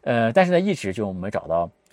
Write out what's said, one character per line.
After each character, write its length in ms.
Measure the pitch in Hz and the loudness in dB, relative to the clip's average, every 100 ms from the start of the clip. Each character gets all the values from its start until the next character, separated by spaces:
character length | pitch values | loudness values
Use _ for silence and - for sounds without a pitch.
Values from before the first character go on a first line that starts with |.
呃， 320 | - 120 113 | -2 2 2
但 120 | 147 180 | 4 4
是 60 | |
呢， 80 | 175 | 2
一 140 | 196 | 2
直 180 | 170 95 | -2 -4
就 220 | 95 101 | -4 -4
没 180 | 92 92 | -4 -6
找 160 | - - | -6 -2
到 240 | 82 85 - _ | -2 -2 -8 _